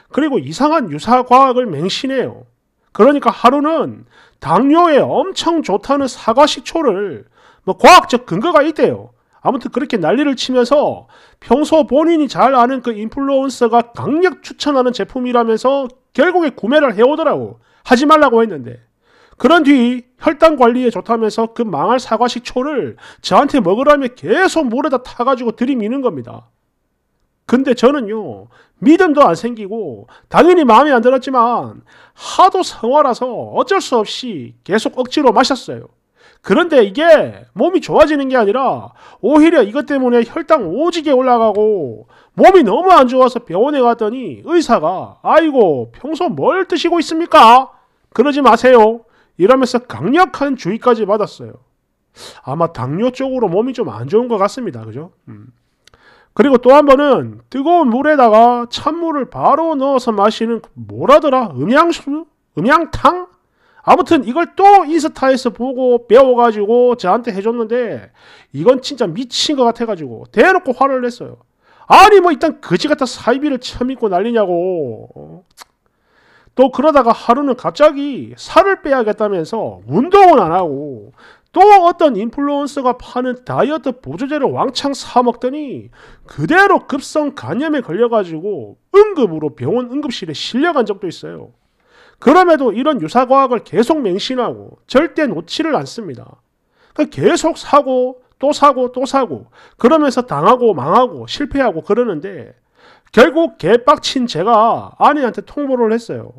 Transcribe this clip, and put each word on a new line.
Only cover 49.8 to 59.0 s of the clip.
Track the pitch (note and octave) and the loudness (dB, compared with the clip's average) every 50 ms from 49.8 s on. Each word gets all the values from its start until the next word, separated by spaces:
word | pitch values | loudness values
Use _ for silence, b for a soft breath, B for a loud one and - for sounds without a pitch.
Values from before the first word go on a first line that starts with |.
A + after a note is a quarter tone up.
강력한 | B3 - - G#2+ C3+ G3+ C4+ F4 F#4 C#4 - - C#4 C#4+ C4+ | -6 -8 -12 -8 -4 0 2 2 2 0 0 -6 -4 -4 -4
주의까지 | A#3+ - - G#3+ A3+ - B3+ A#3+ A3 G#3+ | -6 -6 -8 -6 -2 0 0 0 0 0
받았어요. | F#3 G#3 G#3+ G3+ - - - B2 A2 - - _ _ _ _ _ _ _ _ _ _ _ B B B B B B | -2 -2 -2 -2 -6 -8 -18 -20 -20 -20 -20 _ _ _ _ _ _ _ _ _ _ _ B B B B B B
아마 | B2+ C3+ E3 E3+ D#3+ | -8 -4 -4 -4 -4
당뇨 | - - A#2 B2+ D3 F#3 A3+ B3+ | -4 -8 -8 -6 -6 -4 -4 -4
쪽으로 | B3 - C4+ C4+ C4 B3+ A3+ F#3 | -4 -6 -8 -6 -4 -4 -4 -2
몸이 | E3 G3 A3+ C4+ | -2 -2 -4 -4
좀 | A#3+ - G#3+ C#3+ | -6 -8 -8 -8
안 | G#2 A2 A#2+ | -8 -12 -8
좋은 | C#3 F3+ A3 B3 B3 | -2 -2 -2 -2 -2
것 | A#3 G3 | -2 -2
같습니다. | G3 G3+ - C4+ B3 F#3+ C3 A2+ A2 | -2 -4 -4 -6 -10 -10 -10 -12 -14
그죠? | A2 G#2+ C3 D#3+ F3+ _ _ _ - | -14 -16 -16 -16 -18 _ _ _ -20
음. | A2+ G#2 G#2+ A#2+ _ _ _ _ _ _ _ b b b b b b b b b b | -20 -20 -20 -20 _ _ _ _ _ _ _ b b b b b b b b b b
그리고 | - G#3+ C#4+ C4+ A#3 | 0 2 2 2 2
또 | - B3 | 4 6
한 | C4+ D4 D4+ | 6 6 6
번은 | C#4+ C4 C4 D4 C#4+ B3 F3 B2+ A2+ G#2+ A2+ _ _ | 6 4 4 4 2 2 0 -2 -6 -12 -18 _ _
뜨거운 | - C4 C4+ D#4 F4 F4 D#4 B3 | -8 -4 0 2 2 2 2 2
물에다가 | G#3+ B3+ C4+ D4+ D#4 C#4+ B3 A3+ G#3 A3 A#3 A#3+ A#3+ A#3+ A#3+ A#3+ | 0 0 2 2 4 4 4 6 6 6 6 4 4 0 -6 -8
찬물을 | - - - D4 D#4 E4+ | -10 -6 -6 -6 -6 -4